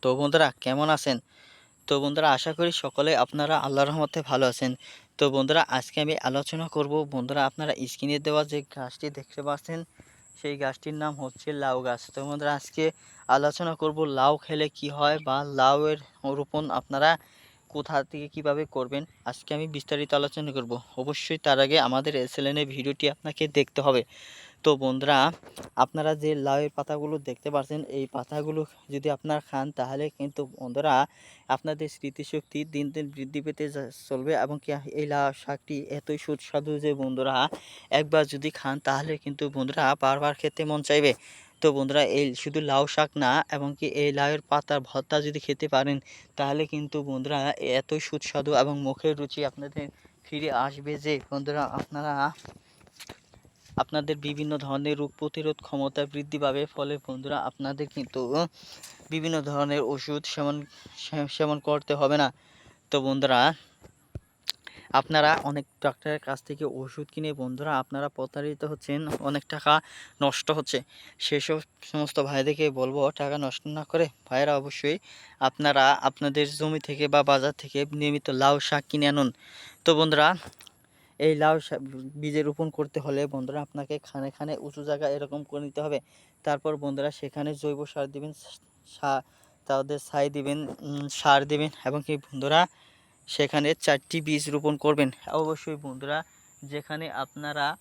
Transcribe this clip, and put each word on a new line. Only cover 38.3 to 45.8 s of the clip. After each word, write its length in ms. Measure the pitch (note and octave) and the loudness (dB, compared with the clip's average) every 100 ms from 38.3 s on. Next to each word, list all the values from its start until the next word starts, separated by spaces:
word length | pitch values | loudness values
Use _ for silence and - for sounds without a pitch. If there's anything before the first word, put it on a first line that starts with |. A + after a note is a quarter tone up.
| C#3+ D3+ | 0 -6
খান, 260 | - C#3 C#3 | -4 -4 -2
তাহলে 320 | - C3+ D3+ D3+ | 0 0 0 -6
কিন্তু 260 | - C#3 D3 | -6 -4 -4
বন্ধুরা, 340 | C#3 C3 C#3+ C3+ D3 | -2 -2 2 4 4
বারবার 340 | C3+ C#3 D3 | 2 2 0
খেতে 280 | C#3+ D3+ - | 0 -4 -2
মন 160 | D3+ D3+ | -2 -2
চাইবে। 300 | C#3+ D3+ D3 A#2+ - - - _ | 4 6 6 4 -4 -20 -20 _
তো 80 | D#3 | 2
বন্ধুরা, 300 | C#3 C3+ C#3 C3 | 4 2 4 4
এই 180 | A#2+ C#3+ | 4 0
শুধু 240 | B2+ D3+ D3+ | -2 -4 -4
লাউ 240 | D3 C3+ D3 | 2 4 4
শাক 240 | - D3+ D3+ | 2 0 2
না, 140 | C3 C#3+ D3+ | 4 4 2
এবং 180 | D3 C#3+ | -4 -6
কি 120 | C#3 D#3 | -4 -4
এই 160 | - D3 | 0 0
লাউয়ের 300 | C#3 C#3+ D3+ | 2 0 0
পাতার 380 | - C#3+ - D3 | 0 0 2 -2
ভর্তা 360 | C3+ - - D3+ | -2 -6 0 0
যদি 180 | D3 D3 | 0 -6
খেতে 260 | - C#3 D3+ | -4 -4 2
পারেন, 280 | C3+ | 2